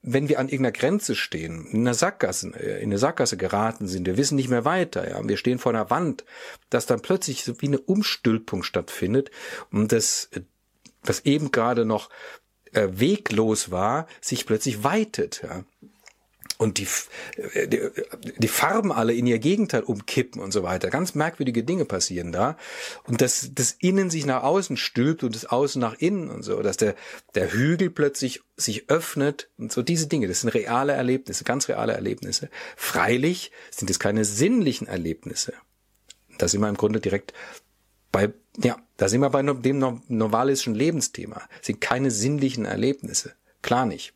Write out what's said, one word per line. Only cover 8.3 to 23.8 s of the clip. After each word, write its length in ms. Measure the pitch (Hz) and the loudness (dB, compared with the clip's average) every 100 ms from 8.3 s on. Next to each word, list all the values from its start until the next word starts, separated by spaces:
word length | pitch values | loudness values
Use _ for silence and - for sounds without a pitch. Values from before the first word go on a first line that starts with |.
| 110 - 98 | 2 0 -6
stattfindet 680 | - - 85 - 92 117 135 - - - - | -2 -4 -4 -4 0 2 0 -8 -12 -12 -4
und 200 | 101 107 | 0 4
das, 380 | 117 110 - - | 4 2 -2 -4
äh, 80 | - 90 _ _ _ - _ | -10 -12 _ _ _ -20 _
was 200 | - 117 | -4 0
eben 300 | - 147 147 | 2 2 2
gerade 340 | - 117 120 113 | 0 2 2 2
noch, 240 | 107 - - - - _ _ - | 0 -2 -18 -18 -20 _ _ -2
äh, 160 | 107 101 | 0 0
weglos 800 | 92 139 202 - 107 110 107 - | 2 2 2 0 2 2 2 0
war, 360 | 90 101 139 160 - | 0 0 0 -4 -10
sich 260 | - 135 - | -6 -6 0
plötzlich 380 | 110 143 107 | 0 0 0
weitet, 580 | 113 202 220 - - - | 0 0 0 -2 -4 -4
ja. 200 | - 175 - _ - _ - _ _ _ - - | -10 -10 -12 _ -20 _ -20 _ _ _ -12 -2
Und 200 | 110 104 | 0 0
die 60 | |
F-, 260 | 98 - - - - - | -4 -4 -6 -14 -14 -10
äh, 320 | - - - | -6 -2 0
die, 140 | - - - - - - - | 0 0 -6 -8 -10 -14 -2
die 100 | - | 0
Farben 440 | - 151 214 208 | 2 2 2 2
alle 220 | 120 113 | 2 2
in 140 | 117 123 | 2 2
ihr 120 | 113 | 2
Gegenteil 420 | 131 202 214 123 | 2 2 2 0
umkippen 600 | - 104 - - 120 - | -2 -4 -2 -2 -2 -6
und 100 | 98 | -4
so 120 | 101 | -2
weiter. 260 | 90 92 92 | -2 -2 -2
Ganz 240 | 135 180 | -2 -2
merkwürdige 500 | 147 156 - 131 117 | -2 -2 -2 -2 0
Dinge 220 | 117 180 147 | 0 -2 0
passieren 460 | 95 - 87 85 | -2 -2 -4 -4
da. 260 | 87 120 160 - - - - | 0 0 -2 -12 -12 -12 -12
Und 180 | - 120 | -4 2
dass 300 | 127 - 127 | 2 2 -4
das 220 | 135 120 | -2 -2
Innen 300 | - | 0